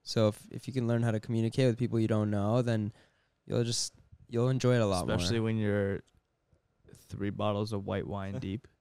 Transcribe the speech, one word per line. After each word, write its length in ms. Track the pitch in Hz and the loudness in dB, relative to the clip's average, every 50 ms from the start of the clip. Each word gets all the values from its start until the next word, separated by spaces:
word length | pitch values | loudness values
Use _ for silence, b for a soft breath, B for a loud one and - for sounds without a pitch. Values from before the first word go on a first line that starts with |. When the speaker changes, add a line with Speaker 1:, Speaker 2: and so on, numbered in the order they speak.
| - | -10
Speaker 1:
So 240 | - - 117 110 104 | -4 0 2 4 2
if, 100 | 101 - - - | 2 0 -6 -14
if 160 | - 117 - - | -14 -12 -10 -6
you 60 | 127 | -4
can 140 | 131 120 113 | -2 0 0
learn 140 | 120 117 117 | 2 2 2
how 80 | 117 | 0
to 80 | 110 110 | 0 -2
communicate 480 | - - 117 113 113 113 - - 131 127 | -2 -2 0 0 0 0 2 2 2 2
with 100 | 113 113 | 2 2
people 220 | 120 110 110 117 | 0 0 0 2
you 80 | 113 107 | 2 2
don't 220 | 110 107 107 104 | 2 2 2 0
know, 320 | 104 101 101 104 113 127 | 0 0 2 2 2 2
then 300 | 120 120 117 107 104 104 - b b b b b b b b b _ | 2 2 0 0 -2 -4 -6 b b b b b b b b b _
you'll 180 | - 110 120 120 | -4 -2 -2 0
just, 300 | 117 117 - - - - - - _ - - - - | 0 -2 -2 -4 -6 -8 -14 -20 _ -20 -20 -12 -6
you'll 220 | 117 117 120 127 | -2 0 2 2
enjoy 260 | 131 127 - 123 123 | 2 2 4 4 4
it 60 | 120 | 4
a 40 | 110 | 4
lot 220 | 101 95 90 90 - | 4 2 2 0 0
more. 80 | 110 | 0
Speaker 2:
Especially 240 | 110 90 85 120 113 | 0 0 0 0 0
when 180 | 110 113 110 110 | 0 0 0 0
you're 440 | 107 104 101 104 101 98 98 - - _ _ _ _ _ _ _ _ _ _ _ _ _ _ _ _ - - - - - | 2 2 2 2 0 0 -2 -4 -8 _ _ _ _ _ _ _ _ _ _ _ _ _ _ _ _ -20 -20 -20 -18 -12
three 220 | - - 98 101 | -8 -4 -4 -4
bottles 440 | 98 107 104 107 104 101 107 107 113 | -2 -2 -2 -2 0 -2 -2 -4 -6
of 120 | 101 98 | -6 -6
white 220 | 98 98 98 - 71 | -4 -4 -4 -4 -6
wine 300 | 98 98 95 98 101 127 | -6 -8 -8 -8 -8 -8
Speaker 1:
<laughs> 0 | |
Speaker 2:
deep. 280 | - 95 95 - - - _ _ | -6 -6 -8 -8 -10 -12 _ _